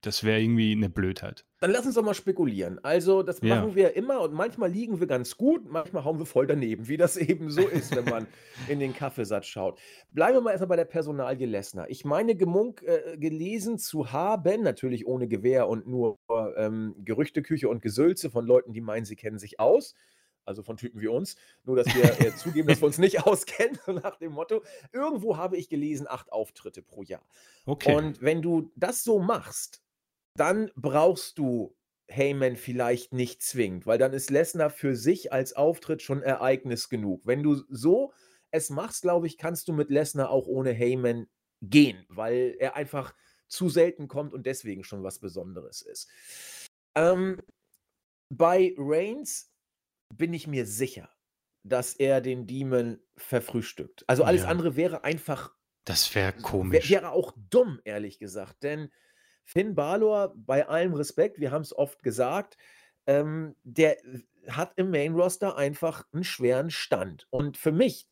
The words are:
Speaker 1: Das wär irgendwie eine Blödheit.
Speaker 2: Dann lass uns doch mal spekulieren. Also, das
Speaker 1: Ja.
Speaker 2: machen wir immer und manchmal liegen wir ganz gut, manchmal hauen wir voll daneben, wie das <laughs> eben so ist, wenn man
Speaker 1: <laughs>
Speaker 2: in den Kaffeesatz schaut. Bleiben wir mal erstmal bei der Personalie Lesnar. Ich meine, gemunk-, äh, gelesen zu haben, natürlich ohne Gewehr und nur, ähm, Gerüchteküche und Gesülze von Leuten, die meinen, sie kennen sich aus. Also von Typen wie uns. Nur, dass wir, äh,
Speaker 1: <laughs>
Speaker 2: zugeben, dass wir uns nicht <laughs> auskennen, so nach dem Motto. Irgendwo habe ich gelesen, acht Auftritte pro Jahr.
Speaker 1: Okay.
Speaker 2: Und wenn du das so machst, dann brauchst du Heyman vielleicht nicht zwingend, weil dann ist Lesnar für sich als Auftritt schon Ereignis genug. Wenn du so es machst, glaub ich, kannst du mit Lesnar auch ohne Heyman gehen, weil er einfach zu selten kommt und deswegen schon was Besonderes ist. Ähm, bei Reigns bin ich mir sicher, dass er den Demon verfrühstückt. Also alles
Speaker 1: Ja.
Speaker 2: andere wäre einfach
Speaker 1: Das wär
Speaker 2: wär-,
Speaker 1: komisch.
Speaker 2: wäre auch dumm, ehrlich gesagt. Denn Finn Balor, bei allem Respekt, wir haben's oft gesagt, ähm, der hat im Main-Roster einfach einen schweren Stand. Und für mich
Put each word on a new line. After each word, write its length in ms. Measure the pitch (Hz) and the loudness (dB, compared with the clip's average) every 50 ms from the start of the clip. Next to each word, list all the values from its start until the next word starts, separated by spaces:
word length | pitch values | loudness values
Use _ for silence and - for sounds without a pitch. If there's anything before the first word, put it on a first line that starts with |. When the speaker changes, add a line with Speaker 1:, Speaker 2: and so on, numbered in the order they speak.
| - | -6
Speaker 1:
Das 200 | 107 104 - - | -4 -6 -2 0
wär 140 | 107 110 110 | 2 2 4
irgendwie 320 | 110 113 117 113 110 107 | 4 4 4 4 4 4
eine 180 | 107 107 107 95 | 2 2 0 0
Blödheit. 540 | 87 - 95 92 95 - - 101 - - _ _ _ _ | 0 0 0 0 -2 -4 -8 -12 -12 -14 _ _ _ _
Speaker 2:
Dann 100 | - 180 | 0 0
lass 160 | 202 247 233 | 0 0 0
uns 80 | 269 220 | 0 0
doch 80 | 233 | 0
mal 100 | 214 214 | 0 0
spekulieren. 680 | 196 - - 196 185 - 170 131 107 95 92 85 92 - | -2 -2 -2 -2 0 0 0 0 0 -2 -4 -6 -6 -8
Also, 400 | - 139 160 185 165 185 190 190 | -2 0 0 2 4 4 4 4
das 180 | 185 180 170 - | 4 0 -4 0
Speaker 1:
Ja. 140 | - 220 226 | 4 4 4
Speaker 2:
machen 220 | 226 202 220 185 | 4 4 2 4
wir 180 | 196 190 170 - | 4 4 4 4
immer 260 | - 226 262 269 254 | 0 -2 0 0 0
und 120 | 180 151 147 | 0 -2 -2
manchmal 340 | 156 196 240 233 - 220 175 | -2 -4 -4 -2 -2 -2 -2
liegen 280 | 175 208 240 226 214 165 | 0 -2 -4 -4 -2 -2
wir 80 | 180 | 0
ganz 300 | - 135 127 123 - - | 0 0 -2 -2 -4 -4
gut, 280 | _ 220 277 330 302 220 - | _ 2 2 2 2 -2 -6
manchmal 320 | 156 160 151 - - 175 131 | -6 -6 -6 -4 -6 -4 -2
hauen 140 | 147 165 151 | -2 -2 -2
wir 80 | 160 | -4
voll 220 | - - 123 139 139 | 0 2 2 4 4
daneben, 400 | 147 147 131 113 110 107 113 113 | 2 0 0 -2 -2 -4 -4 -6
wie 80 | 147 | 2
das 200 | 156 170 165 - | 2 2 2 2
<laughs> 220 | - 165 143 180 156 | 0 0 0 0 0
eben 120 | 160 151 | 0 -4
so 160 | 147 160 190 202 | 2 2 2 4
ist, 260 | - 156 - - 151 | 2 -2 -2 0 -2
wenn 100 | 127 117 | 0 0
man 200 | 135 120 113 113 - - - - - | 0 -2 -2 -6 -8 -14 -20 -20 -20
Speaker 1:
<laughs> 160 | - - 127 123 | -16 -14 -6 -4
Speaker 2:
in 120 | 143 143 | -2 -2
den 140 | 139 135 123 | -2 -4 -4
Kaffeesatz 520 | - 143 135 - - 113 98 107 101 98 | -6 -8 -8 -4 -6 -4 -2 -2 -4 -4
schaut. 320 | - - 110 95 92 - - - - - - _ _ | -6 -8 -4 -4 -4 -4 -6 -20 -20 -20 -20 _ _
Bleiben 260 | - 143 165 208 254 | 0 2 4 6 6
wir 40 | 262 | 4
mal 100 | 233 226 | 4 2
erstmal 200 | 196 175 185 175 | 0 0 0 0
bei 60 | 180 | 2
der 100 | 165 165 | 0 0
Personalie 600 | 165 - 165 156 147 147 139 131 123 135 127 131 | 0 -2 -4 -4 -2 -4 -4 -4 -4 -2 -4 -2
Lesnar. 420 | 120 107 98 98 - - 95 80 - | -2 -2 -4 -6 -6 -10 -10 -10 -10
Ich 160 | 131 - - | -10 -8 -2
meine, 300 | 143 147 170 220 233 226 | 0 0 2 2 2 2
gemunk-, 480 | 170 185 170 175 196 214 247 - - | 2 2 2 2 2 0 0 -4 -10
äh, 340 | - - 170 160 - 165 160 | -2 0 0 0 0 -4 -10
gelesen 640 | 156 147 160 160 156 165 185 220 226 190 226 233 196 | -4 -4 -4 -4 -4 -4 -4 -4 -4 -4 -4 -6 -6
zu 320 | - - - 156 131 117 | -6 -6 -6 -6 -6 -4
haben, 520 | 113 143 170 202 220 202 147 175 202 220 226 | -2 -2 0 0 0 2 2 0 2 2 0
natürlich 420 | 156 120 - - 131 123 117 - | 0 0 0 -4 -4 -4 -4 -4
ohne 220 | - 131 131 123 110 | -4 -2 -2 -2 -2
Gewehr 400 | 113 101 101 123 131 131 120 95 | -2 0 2 4 4 4 4 2
und 180 | 113 113 - | 0 -4 -4
nur, 320 | 117 127 127 120 113 104 _ _ _ 117 113 110 104 - | -6 -2 0 0 0 -2 _ _ _ -2 -2 -2 -2 -2
ähm, 400 | - 110 107 110 110 110 107 98 98 101 | -2 -2 -2 -2 -4 -6 -6 -8 -10 -6
Gerüchteküche 640 | 95 110 104 147 143 _ 156 147 - 160 143 127 117 | -6 -2 -2 -2 -2 _ -6 -2 -2 -4 -2 0 -2
und 120 | 117 113 | -2 0
Gesülze 480 | - 117 101 117 147 170 185 - - 151 | -4 -4 0 4 4 4 2 2 -6 -4
von 140 | - 120 117 | -4 -4 4
Leuten, 280 | 113 123 127 127 123 | 6 6 6 6 2
die 80 | 110 113 | -10 -10
meinen, 240 | 117 110 107 117 113 | -8 -6 -6 -6 -6
sie 100 | 98 107 | -8 -12
kennen 220 | - - 107 107 104 | -10 -10 -8 -8 -8
sich 220 | 98 104 - - | -12 -14 -4 2
aus. 340 | 110 127 190 277 294 - - _ _ _ _ _ _ _ _ _ _ | 6 6 6 6 4 0 -18 _ _ _ _ _ _ _ _ _ _
Also 200 | 98 98 104 101 | -12 -12 -10 -10
von 120 | - 110 | -12 -12
Typen 240 | 107 117 123 - 107 | -10 -10 -12 -10 -6
wie 60 | 107 | -4
uns. 300 | 107 117 139 190 - - _ _ _ _ _ | -2 -2 -2 -2 -4 -10 _ _ _ _ _
Nur, 140 | _ 131 131 | _ 0 2
dass 100 | 127 120 - 117 | 2 4 4 4
wir, 80 | 123 123 120 - - | 6 6 6 8 6
äh, 140 | 117 113 - | 4 2 2
Speaker 1:
<laughs> 0 | |
Speaker 2:
zugeben, 320 | - - 170 156 151 156 | -2 -8 -2 -2 0 4
dass 140 | - 156 - | 4 4 6
wir 40 | 156 | 4
uns 120 | 147 139 156 | 2 4 4
nicht 220 | 180 196 190 170 | 4 4 4 4
<laughs> 60 | - - | 4 4
auskennen, 500 | - - - - - - 220 240 269 - - | 4 4 0 -8 -2 0 0 0 0 -6 -8
so 60 | - | -6
nach 240 | 190 170 - 196 - | -6 -6 -6 -8 -10
dem 160 | _ 165 165 | _ -12 -12
Motto. 320 | 147 143 165 - 220 220 - - - - - - | -8 -8 -4 -4 -4 -4 -4 -8 -20 -20 -20 -10
Irgendwo 440 | - 247 285 311 311 226 185 226 185 | -6 -4 -2 -2 -2 -4 -2 -2 -2
habe 200 | 156 175 185 185 | -2 -2 -4 -4
ich 120 | 175 - _ | -4 -6 _
gelesen, 400 | 160 143 147 151 151 135 143 - | -4 -4 -2 -2 -4 -6 -6 -8
acht 220 | - 120 - - | -10 -10 -10 -8
Auftritte 500 | - 110 110 - _ - _ - _ 92 | -6 -6 -6 -6 _ -18 _ -16 _ -16
pro 220 | 82 _ - 101 98 | -20 _ -18 -18 -14
Jahr. 200 | 90 92 - _ _ _ _ _ _ _ _ _ | -14 -14 -16 _ _ _ _ _ _ _ _ _
Speaker 1:
Okay. 280 | 131 147 143 - 147 147 | -6 -6 2 4 4 4
Speaker 2:
Und 260 | 151 156 156 143 - | 4 2 -2 -6 -2
wenn 220 | 123 147 160 170 | 0 0 0 2
du 300 | 156 170 170 160 156 - _ | 0 0 0 0 0 -4 _
das 300 | 127 180 185 254 - - | -4 -2 -2 -2 -4 0
so 160 | 233 220 202 | 2 2 2
machst, 580 | 180 196 233 165 - - - - - - - - _ _ _ _ _ _ _ _ _ _ _ | 2 0 -2 -2 -4 -10 -12 -12 -12 -12 -14 -20 _ _ _ _ _ _ _ _ _ _ _
dann 360 | - 147 165 190 214 220 - _ | 0 2 2 2 0 -2 -4 _
brauchst 640 | - 117 143 131 151 160 180 180 - - - - - | -6 -4 0 2 4 4 4 2 0 -6 -14 -6 -4
du 380 | 147 131 123 117 104 - _ _ _ _ _ _ _ _ | -2 -2 0 -2 -4 -6 _ _ _ _ _ _ _ _
Heyman 480 | - 139 139 139 139 139 135 127 123 | -2 0 0 0 2 0 0 0 0
vielleicht 560 | 110 - - 123 123 123 120 123 123 - - | -2 -8 -6 -2 -2 0 0 0 -2 -2 -8
nicht 300 | - 127 123 123 - _ | -4 -4 -4 -4 -4 _
zwingend, 440 | - - - 131 113 98 90 90 87 | -8 -6 -2 0 0 0 -2 -6 -2
weil 120 | 107 110 120 | 0 2 2
dann 160 | 131 135 135 | 2 2 0
ist 160 | 135 131 - | -4 -4 0
Lesnar 400 | 139 135 127 - - 170 156 151 | 2 2 2 2 0 -2 -2 -2
für 260 | 147 - - 139 131 | -2 -2 -2 -2 -2
sich 340 | 117 107 147 185 180 - - | 0 2 2 2 2 0 -4
als 200 | - 131 131 131 | -2 -2 -2 -2
Auftritt 480 | - - 143 156 170 - - - 156 151 | -2 2 2 2 2 0 -4 -6 -6 -6
schon 200 | - - 135 143 | -4 -6 -6 -2
Ereignis 680 | 139 135 135 - 113 131 135 131 - 131 120 113 - - | 0 -2 -2 0 2 2 2 2 0 -6 -6 -6 -4 -6
genug. 320 | 123 113 104 101 92 90 _ | -4 -4 -2 -2 -4 -4 _
Wenn 180 | 110 127 143 147 | 0 0 2 4
du 180 | 151 147 139 - _ | 2 2 2 0 _
so 440 | 135 113 120 160 185 240 277 277 _ _ _ _ _ _ _ _ | -12 0 4 4 4 4 2 -2 _ _ _ _ _ _ _ _
es 200 | - 160 147 - | -4 -4 -2 -2
machst, 320 | 143 143 190 226 - - | -6 -6 -8 -8 -10 -4
glaub 220 | - 180 175 175 170 | 0 2 2 2 0
ich, 100 | 165 156 - | -2 -6 -6
kannst 300 | - 160 175 160 - - | -6 -6 -6 -6 -4 -4
du 40 | 160 | 0
mit 160 | 147 147 147 | 0 0 2
Lesnar 400 | 139 143 151 143 - 143 135 - | 2 2 2 2 0 -2 -2 2
auch 160 | - 135 131 - | 2 0 0 0
ohne 240 | 131 131 131 131 | -4 -2 0 0
Heyman 560 | 120 113 120 120 127 127 123 120 117 117 113 _ _ _ _ _ _ _ | 0 2 2 2 2 2 0 0 -2 -2 -6 _ _ _ _ _ _ _
gehen, 440 | - 95 101 147 147 127 101 92 87 _ | -10 4 6 6 6 6 2 -8 -16 _
weil 480 | 90 95 110 113 120 123 127 123 - - | -10 -6 -2 0 0 2 0 0 0 -2
er 160 | 131 135 - | -4 -2 -2
einfach 380 | 147 147 139 - 143 131 - - _ _ _ _ _ _ | -6 -8 -6 -6 -8 -8 -10 -16 _ _ _ _ _ _
zu 220 | _ - - 185 175 | _ -8 -2 -2 0
selten 400 | 139 170 165 175 165 - 147 139 | 4 4 4 4 2 -6 -14 -8
kommt 240 | - 139 151 147 | -8 -8 -8 -8
und 140 | - 131 110 | -10 -8 -6
deswegen 360 | 127 135 - - 110 98 95 95 | -6 -6 -6 -8 -10 -10 -10 -12
schon 180 | - 107 101 95 | -12 -12 -10 -10
was 140 | 95 95 - | -10 -10 -10
Besonderes 600 | - 95 82 95 87 92 92 87 71 55 - - | -12 -10 -10 -10 -10 -10 -14 -16 -16 -16 -18 -18
ist. 280 | - - 50 - - _ _ - - - - - - - - - - - _ _ _ _ _ | -16 -16 -16 -16 -16 _ _ -20 -20 -20 -20 -18 -18 -18 -18 -18 -20 -20 _ _ _ _ _
Ähm, 440 | 147 160 175 185 185 185 190 185 185 - _ _ _ _ _ _ _ _ _ _ _ _ _ _ _ _ _ | 2 2 4 4 2 0 -4 -4 -8 -12 _ _ _ _ _ _ _ _ _ _ _ _ _ _ _ _ _
bei 440 | 139 120 165 165 180 190 185 180 185 143 | 0 4 4 6 6 6 4 2 2 -4
Reigns 720 | 139 139 151 160 185 208 233 285 294 - - - - _ _ _ _ _ _ _ _ _ _ _ _ _ 107 | -2 0 0 0 0 -2 -6 -8 -8 -10 -10 -10 -12 _ _ _ _ _ _ _ _ _ _ _ _ _ -4
bin 180 | - 156 170 170 | -4 -2 -2 -2
ich 120 | 160 - | -6 -8
mir 200 | 151 147 131 120 | -4 -4 -4 -4
sicher, 440 | 104 104 107 131 127 - - - - _ _ _ _ _ _ _ _ _ _ | -4 -2 -4 -4 -4 -4 -14 -20 -20 _ _ _ _ _ _ _ _ _ _
dass 320 | _ 101 127 123 123 - - | _ -2 -2 -2 -2 -4 -2
er 260 | _ 139 135 135 131 | _ 2 4 4 2
den 260 | 123 131 127 123 120 | 2 0 -4 -4 -6
Demon 520 | 101 123 135 139 131 127 123 120 117 113 - _ _ _ | -8 -6 -6 -2 2 2 2 2 0 -4 -8 _ _ _
verfrühstückt. 880 | - - - 131 120 117 - - 120 110 - - - 73 - _ - - | -20 -8 -2 -2 -2 -2 -2 -4 -4 -4 -4 -10 -14 -14 -14 _ -12 0
Also 180 | - 127 127 147 | 2 4 4 6
alles 180 | - 180 180 | 6 6 4
Speaker 1:
Ja. 60 | 185 - | 4 2
Speaker 2:
andere 280 | 165 175 165 170 127 | 0 0 0 -2 0
wäre 280 | 135 165 180 165 - - | 0 0 0 -2 -2 -4
einfach 500 | 143 165 160 - - 147 123 - - _ _ _ _ _ _ _ | -4 -4 -4 -4 -6 -6 -6 -8 -16 _ _ _ _ _ _ _
Speaker 1:
Das 300 | - 85 - - - - | -4 0 0 0 2 2
wär 200 | 107 95 95 - | 2 2 2 -2
Speaker 2:
wär-, 80 | - | -4
Speaker 1:
komisch. 480 | - - - 98 92 92 135 160 - 139 | -6 -2 0 0 0 4 4 4 6 6
Speaker 2:
wäre 200 | 196 190 180 170 | 4 4 4 0
auch 200 | - - - - - - 104 - | 0 0 0 0 -6 -18 -10 2
dumm, 300 | - 247 254 214 143 117 _ | 4 4 4 4 0 -8 _
ehrlich 340 | 107 104 104 107 101 - _ | -8 -8 -6 -8 -8 -12 _
gesagt. 440 | 107 101 92 104 95 98 - _ | -14 -10 -10 -10 -10 -10 -14 _
Denn 280 | - 143 151 151 151 135 _ _ _ _ _ _ _ _ _ _ _ | -8 -6 -6 -6 -10 -12 _ _ _ _ _ _ _ _ _ _ _
Finn 300 | - - 170 196 220 190 | -4 -2 0 0 0 0
Balor, 600 | 143 143 151 185 202 220 214 214 208 202 190 - | -2 0 0 2 2 4 4 4 2 0 -2 -4
bei 320 | 110 110 - 131 139 147 - | -10 -4 0 2 2 2 2
allem 260 | 156 165 175 185 170 | 0 0 0 0 0
Respekt, 460 | 147 147 - - - - - - - | -2 -4 -4 2 2 2 2 2 -4
wir 100 | 143 131 | -4 -2
haben's 220 | 131 156 156 - | -2 -4 -4 -4
oft 300 | - - 143 139 - _ | -2 -2 -2 -2 -2 _
gesagt, 540 | - 131 110 110 123 123 156 196 202 _ _ _ _ - - _ _ _ _ _ _ | -4 -4 0 0 0 0 0 -2 -4 _ _ _ _ -20 -20 _ _ _ _ _ _
ähm, 500 | - 143 143 147 151 156 160 160 156 - _ _ | 2 2 2 2 0 -4 -6 -8 -10 -12 _ _
der 320 | - 120 - 160 156 147 - _ 123 131 123 - _ _ _ _ - | -8 2 4 4 4 4 0 _ -16 -16 -16 -18 _ _ _ _ -10
hat 240 | 120 135 175 - _ | -6 -6 -6 -4 _
im 140 | - 185 190 | -2 -2 0
Main-Roster 640 | 175 147 143 156 165 165 175 185 175 - 208 196 - | 2 0 0 2 2 2 2 2 2 -2 -4 -4 0
einfach 500 | - 143 139 143 - - 165 147 139 - _ | 0 -2 -2 -2 -2 -4 -4 -4 -6 -16 _
einen 120 | - 156 185 | -6 -6 -6
schweren 460 | - - - 123 120 127 127 151 165 | -6 -4 0 2 2 2 2 0 -4
Stand. 560 | 151 - - - - 107 - 98 80 73 - _ | -4 -8 -2 -2 -2 -2 -2 -6 -8 -14 -14 _
Und 260 | - 143 147 147 135 | -4 -4 -2 -4 -4
für 160 | - - 160 | 0 0 2
mich 340 | 151 170 262 240 - - - _ | 4 4 4 4 2 -4 -16 _